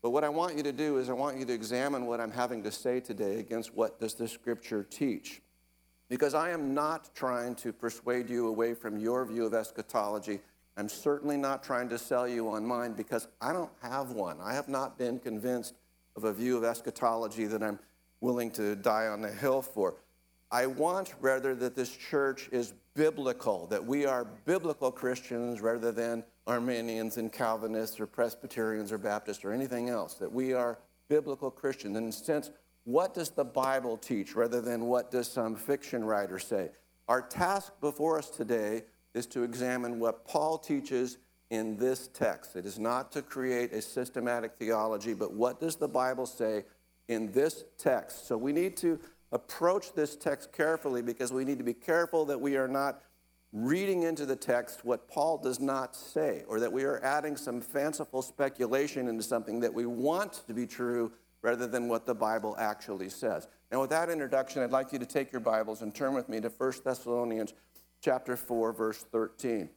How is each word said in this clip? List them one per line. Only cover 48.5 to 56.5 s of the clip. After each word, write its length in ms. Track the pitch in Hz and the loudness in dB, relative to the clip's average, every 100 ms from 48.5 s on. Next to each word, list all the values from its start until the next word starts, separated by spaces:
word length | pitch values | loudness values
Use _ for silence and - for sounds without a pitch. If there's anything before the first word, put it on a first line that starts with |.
need 240 | 147 185 180 | 2 0 2
to 220 | 175 160 - _ _ | 0 0 -4 _ _
approach 600 | 123 - - 170 190 - | -6 -4 2 4 4 0
this 220 | - 147 - | -2 -2 0
text 380 | 165 143 - | -2 -2 -6
carefully 480 | - 156 160 147 123 | 2 2 4 0 0
because 320 | 117 117 123 | 0 -2 -2
we 100 | 127 | 0
need 140 | 131 135 | 0 0
to 60 | |
be 100 | 120 | 0
careful 520 | 120 - 170 170 165 147 | -2 2 4 4 2 2
that 140 | 135 | 0
we 160 | 139 139 | 2 2
are 120 | 131 | 2
not 320 | 139 139 135 - _ _ _ _ | 2 0 -2 -14 _ _ _ _
reading 500 | 107 120 170 196 180 | -2 2 2 4 2
into 220 | 165 156 143 | 2 0 -2
the 100 | 131 | -2
text 480 | - 120 120 - | 2 2 2 -8
what 240 | 120 117 - | 0 0 0
Paul 300 | - 160 156 | 0 2 2
does 220 | 131 123 | 0 0
not 360 | 135 135 127 - | 0 0 -2 -8
say, 480 | - 151 151 85 | -4 0 2 0
or 120 | - | -2